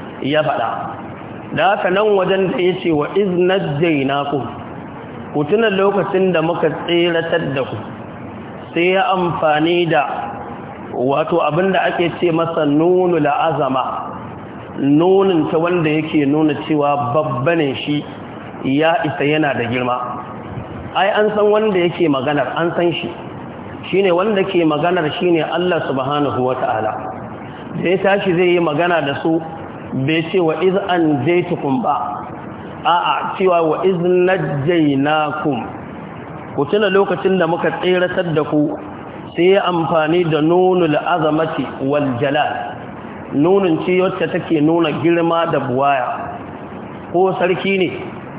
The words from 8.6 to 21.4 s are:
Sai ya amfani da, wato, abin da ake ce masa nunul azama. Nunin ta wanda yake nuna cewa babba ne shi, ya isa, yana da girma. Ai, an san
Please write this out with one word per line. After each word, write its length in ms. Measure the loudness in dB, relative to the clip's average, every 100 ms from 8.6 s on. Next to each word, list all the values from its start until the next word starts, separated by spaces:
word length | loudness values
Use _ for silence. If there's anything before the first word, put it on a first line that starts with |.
| -6
Sai 180 | 0 2
ya 120 | 2 2
amfani 720 | 0 0 0 2 2 2 2 2
da, 180 | 2 0 -2 -6 -8 -12 -12 -12 -12 -10
wato, 460 | -4 0 0 2 2
abin 300 | 2 2 2
da 80 | 2 0
ake 220 | 0 -2 0
ce 140 | 0
masa 340 | 2 0 0 2
nunul 580 | 4 4 4 4 2 2
azama. 840 | 2 0 0 0 0 -2 -4 -8 -10 -12 -12 -14 -14 -12 -2
Nunin 720 | 2 4 6 6 4 4 2
ta 80 | 2
wanda 300 | 2 2 2
yake 380 | 0 0 2 2
nuna 280 | 4 2 0 -2
cewa 460 | 0 2 2 0
babba 400 | 0 0 0 0 2
ne 180 | 0
shi, 300 | -2 -2 -4 -4 -12 -14 -14 -14 -6
ya 300 | 0 2 2 2
isa, 200 | 0 -2
yana 300 | 0 2 0
da 100 | 0
girma. 340 | -2 -2 -2 -2 -4 -8 -10 -12 -12 -12 -12 -12 -6
Ai, 140 | 0 2
an 200 | 2 2
san 120 | 2